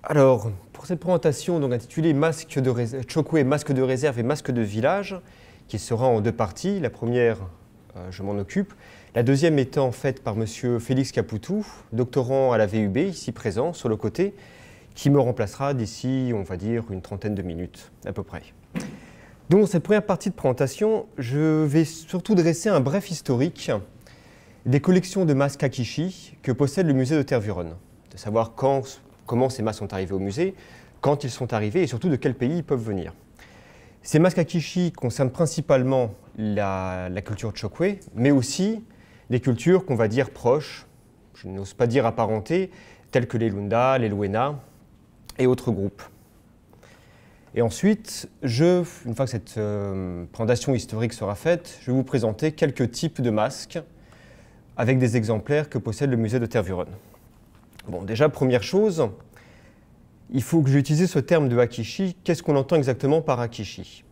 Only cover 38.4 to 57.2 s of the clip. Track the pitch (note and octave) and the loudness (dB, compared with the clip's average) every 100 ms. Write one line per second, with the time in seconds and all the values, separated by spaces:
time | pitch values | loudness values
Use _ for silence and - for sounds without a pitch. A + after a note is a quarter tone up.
38.4 | A#2 - G3 A3 - - - - - A#2+ | 2 -2 -2 -2 -10 -20 -20 -20 -2 0
39.4 | - A#2 E3 F#3 F3+ A#2 A2 A#2 C3 - | 2 2 4 4 4 0 2 2 -2 0
40.4 | A#2+ C#3+ D3+ - - - _ _ _ - | 2 2 0 -16 -20 -20 _ _ _ -18
41.4 | F#2+ F#2+ G2 - A#2 B2+ A#2 A2+ G#2+ A2 | -12 -10 -12 0 2 4 2 2 0 0
42.4 | - F3 F#3 - - - - C3 A#2 A#2 | -2 -2 -2 -10 -20 -20 -2 -2 0 0
43.4 | A2+ G2 G2+ A2+ B2+ C3+ A2+ G2+ G2+ G#2+ | 0 -2 0 2 4 2 0 0 0 0
44.4 | C3+ D3 - - - _ _ _ - - | -2 -4 -14 -20 -20 _ _ _ -20 0
45.4 | B2+ B2+ - G2 G2 - - - _ _ | 2 2 0 -2 -4 -8 -20 -20 _ _
46.4 | _ _ _ - - - - - - - | _ _ _ -20 -20 -20 -20 -20 -20 -20
47.4 | - A2 A#2 - G3 G#3+ - - - _ | -8 0 0 2 2 2 -4 -14 -14 _
48.4 | C3+ A#2 E3+ F3+ E3+ - A#2 A2+ C3 A#2 | -2 4 4 4 0 -8 -8 -4 -2 -4
49.4 | - A2+ G#2 G#2 G2+ G2 F#2 F2 E2+ - | -8 -6 -4 -4 -4 -6 -6 -8 -12 -4
50.4 | A2+ A#2+ - B2 - A2 A#2 - G2+ G2+ | 0 0 2 -2 -2 -4 -4 -4 -6 -2
51.4 | D#3+ E3+ - - - C3 C3 C3 A2 G2+ | 0 0 -2 -12 -2 -2 0 0 0 0
52.4 | D#3 D3+ D#3 B2 B2 - E3 - A#2+ G#2+ | -4 0 -2 0 -4 -2 -6 -2 0 2
53.4 | G#2+ - - E3+ D3+ - - - - - | 0 -4 -12 -12 -12 -20 -20 -20 -20 -20
54.4 | - - - - A#2 C3 B2+ A#2+ G#2+ A2 | -20 -20 -12 -2 2 4 4 2 0 -2
55.4 | - D3 D3 B2 G#2+ G#2 C#3+ A#2 A2 B2 | 0 -2 0 -6 -6 -2 0 0 0 0
56.4 | A#2 A#2 F2+ F2+ F2 G2+ - - | 0 -2 -2 -4 -6 -10 -20 -20